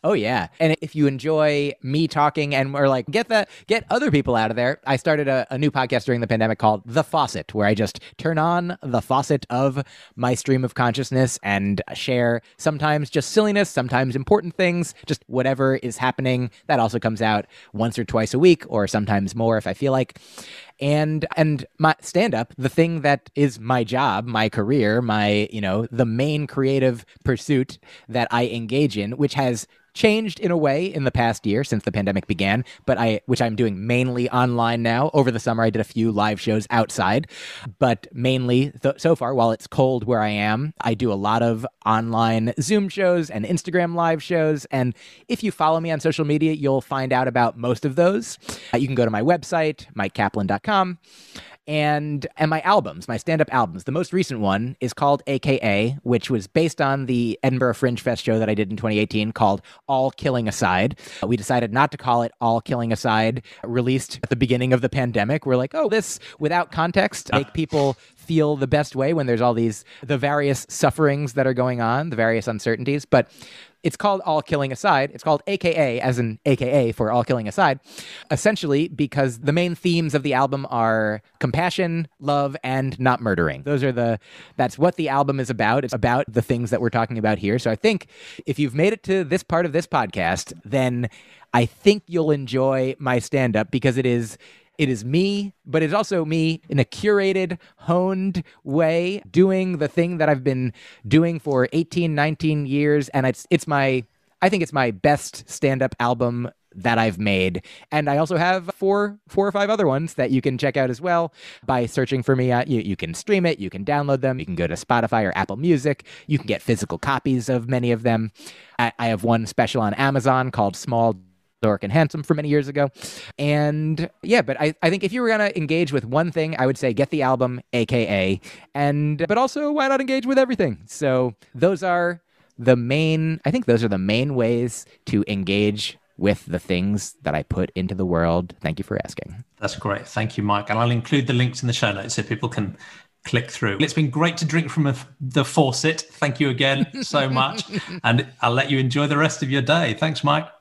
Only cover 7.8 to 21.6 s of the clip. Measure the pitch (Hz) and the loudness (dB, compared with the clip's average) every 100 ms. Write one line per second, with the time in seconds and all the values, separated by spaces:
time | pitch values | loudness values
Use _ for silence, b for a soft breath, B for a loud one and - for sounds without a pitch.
7.8 | 104 - B B 160 160 160 175 175 180 | 0 -4 B B -4 0 0 0 -4 -8
8.8 | 139 120 - 131 - 143 - 123 139 135 | -4 -4 0 -2 2 -2 -2 0 0 -2
9.8 | 139 B B - 123 123 - 131 127 - | -8 B B -4 -2 0 2 0 0 0
10.8 | 123 113 131 131 127 - 101 101 101 98 | 0 0 -2 0 0 0 -2 0 0 -2
11.8 | - - - 123 120 117 b b 156 151 | -4 -8 -2 0 2 0 b b -4 0
12.8 | 151 151 147 156 - - 214 202 196 - | 0 0 0 -2 0 2 2 2 0 0
13.8 | 123 123 131 123 131 208 175 - 180 175 | 0 0 0 -2 2 0 0 0 0 0
14.8 | 165 - B 156 _ 123 131 135 135 131 | -4 -8 B -6 _ 0 0 2 2 2
15.8 | 123 110 127 - 131 127 123 b b 139 | -2 -2 -2 0 0 0 -2 b b 2
16.8 | 113 117 113 110 110 104 - B B 98 | 2 0 -2 0 0 0 -2 B B -4
17.8 | 113 110 110 117 110 123 180 165 - 107 | -2 -2 -2 -2 0 4 6 6 2 -2
18.8 | 101 107 101 101 95 110 113 110 92 95 | 0 0 0 0 0 0 0 0 -2 -4
19.8 | 139 131 127 - B B B B B B | 0 0 -2 -6 B B B B B B
20.8 | 139 147 151 156 - - 156 143 | 0 0 0 -2 -4 0 0 0